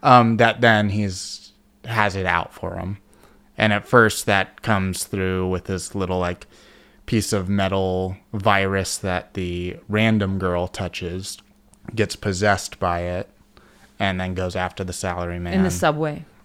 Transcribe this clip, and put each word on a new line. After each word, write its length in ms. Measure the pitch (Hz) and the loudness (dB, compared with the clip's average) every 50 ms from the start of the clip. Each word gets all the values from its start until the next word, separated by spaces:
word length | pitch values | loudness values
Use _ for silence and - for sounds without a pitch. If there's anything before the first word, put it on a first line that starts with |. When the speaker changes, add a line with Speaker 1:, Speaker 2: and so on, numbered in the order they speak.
| - | 6
Speaker 1:
Um, 340 | 143 127 123 117 113 113 | 8 8 8 8 6 4
that 240 | 107 117 113 107 117 | 4 4 4 4 4
then 300 | 120 117 113 107 104 104 | 4 6 6 6 4 2
he's 600 | 98 107 104 98 92 92 - - - - - - _ _ _ _ _ _ _ | 0 0 -2 -2 -4 -8 -10 -12 -14 -16 -16 -20 _ _ _ _ _ _ _
has 300 | 117 117 110 104 101 95 | -6 0 2 2 2 0
it 100 | 98 95 | -2 -2
out 260 | 90 87 87 - - - | 0 0 0 -2 -4 -10
for 220 | - - 90 90 | -10 -10 -8 -6
him. 220 | 92 90 92 101 - _ _ _ _ - - _ _ _ _ _ | -6 -6 -6 -8 -8 _ _ _ _ -20 -20 _ _ _ _ _
And 160 | - 107 110 104 | 0 2 2 2
at 140 | 104 - - | 0 0 4
first 380 | - 123 113 107 - - - | 6 6 6 6 2 0 0
that 360 | - 104 98 95 - - - - | 2 2 2 2 -2 -6 -10 -2
comes 420 | - 110 98 95 95 90 - - | 0 0 2 2 -2 -2 -4 -6
through 440 | - - 98 95 92 92 92 92 92 | -6 -4 -2 -2 0 0 0 0 -2
with 160 | 92 90 - | -2 -4 -4
this 300 | - 95 92 - - - | -4 -6 -6 -6 -8 -6
little, 240 | 101 95 90 92 92 | -6 -4 -2 0 0
like, 260 | 90 87 90 - - _ - - - - - - - _ _ _ _ | 0 -2 -4 -6 -12 _ -20 -20 -20 -20 -20 -20 -20 _ _ _ _
piece 260 | - 120 110 101 - - | 0 0 0 0 0 -2
of 160 | 101 92 92 | -2 0 0
metal 680 | 101 101 98 95 98 98 95 92 92 92 95 92 95 98 _ _ - | 0 0 0 0 0 0 0 0 0 0 -2 -2 -4 -10 _ _ -8
virus 640 | 107 98 110 101 98 98 95 98 95 95 - - - | -2 0 2 2 2 2 0 0 -2 -2 -2 -6 -6
that 360 | - 98 90 87 - - _ | -4 -2 -2 -2 -4 -4 _
the 420 | 101 92 90 87 87 90 90 - - - - | -6 -4 -4 -4 -4 -6 -6 -8 -10 -8 -2
random 500 | 101 107 110 113 110 107 104 95 95 95 | 0 2 4 4 4 4 2 0 0 -2
girl 300 | 95 92 87 87 90 92 | 0 0 0 0 -2 -4
touches, 680 | - - 98 90 - - 92 87 87 92 95 - - - _ _ _ _ _ _ _ _ _ - - | -4 -6 -8 -6 -6 -8 -8 -6 -8 -8 -8 -10 -12 -14 _ _ _ _ _ _ _ _ _ -12 -2
gets 200 | 107 104 98 - | -2 -2 -2 -2
possessed 640 | - - 104 95 90 101 104 101 95 - - - - | -6 -4 -4 -2 2 2 2 2 2 0 -10 -10 -4
by 220 | 98 90 87 85 | -4 -2 -2 -2
it, 280 | 87 87 90 90 - - _ _ _ _ _ - _ _ _ _ - _ _ _ | -4 -4 -6 -6 -8 -10 _ _ _ _ _ -20 _ _ _ _ -20 _ _ _
and 220 | 104 98 95 92 | -4 -2 -2 -2
then 140 | 92 92 92 | -4 -4 -4
goes 200 | 90 92 90 87 | -4 -4 -4 -4
after 300 | 92 90 90 - - 98 | -4 -4 -4 -6 -8 -8
the 80 | 92 90 | -8 -8
salaryman. 600 | - - 95 87 90 87 87 87 87 87 90 90 | -6 -6 -6 -4 -4 -6 -6 -6 -6 -6 -2 0
Speaker 2:
In 120 | 190 190 | 2 2
the 60 | 185 | 2
subway. 540 | - 90 - 160 147 147 160 151 147 156 160 - - - | 0 0 0 0 0 0 -4 -4 -6 -8 -14 -18 -20 -20